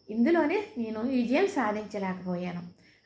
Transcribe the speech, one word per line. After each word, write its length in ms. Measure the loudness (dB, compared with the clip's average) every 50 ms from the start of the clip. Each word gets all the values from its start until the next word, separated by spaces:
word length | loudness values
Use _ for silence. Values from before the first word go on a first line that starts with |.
| _ -6
ఇందులోనే 540 | 0 2 4 4 6 4 4 4 2 0 -2 -4 -6 -6
నేను 220 | -6 -6 -4 -4
విజయం 460 | -2 0 2 2 2 2 4 4 2
సాధించలేకపోయాను. 1160 | 2 2 2 0 0 0 -2 -4 -6 -6 -4 -4 -4 -4 -4 -4 -4 -4 -4 -4 -6 -6 -8 -10 -12 -16 _ _ _ _ _ -10